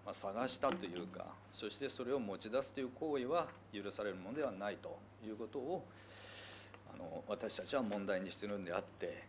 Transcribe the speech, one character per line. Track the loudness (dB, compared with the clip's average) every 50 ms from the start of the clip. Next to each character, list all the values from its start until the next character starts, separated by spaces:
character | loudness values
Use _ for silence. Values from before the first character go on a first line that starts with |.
| -4
ま | -2
あ、 | -2
探 | 0 0 2 4 4 4 4
し | 4 6
た | 6 6
と | 6 6 0
い | -2 -2
う | -2 -2
か、 | -4 -4 -6 -6 -6 -8 -12 -14 -14
そ | -8 -4 -4 -4
し | -2 -2
て | -2 -2
そ | 0 0 2
れ | 2
を | 2 2
持 | 2 0 -2
ち | -2 -2 2
出 | 2 2
す | 2 2 -2
と | -2
い | -2
う | -2
行 | 0 0 2 4 4 4
為 | 4
は | 6 6 4 4 2 -4 -12 -14 -6
許 | -6 -2 -2 -2
さ | 0 2 0
れ | 0
る | 0
も | 0 -4 -2
の | 0
で | 2
は | 2 2
な | 2 2 0 0
い | 0
と | -2 -4 -8 -8 -8 -10 -16 -16 -8 -6
い | -6
う | -4
こ | -4 -4
と | -4 -2 -2
を、 | 0 0 0 0 -2 -6 -14 -16 -16 -14 -14 -12 -12 -12 -10 -10 -10 -10 -12 -12 -12 -14 -16 -16 -14 -12 -10
あ | -8
の、 | -6 -4 -6 -6 -2
私 | -2 -2 0 0 0 0
た | -2
ち | -2 2 4
は | 4
問 | 4 4 2 2 4
題 | 4 4 4
に | 4 0
し | -2
て | -2 -2
い | 0
る | 0 0
の | 0
で | 2 2
あ | 2
っ |
て | 2 0 -4 -2 -2 -2 -2 -4 -8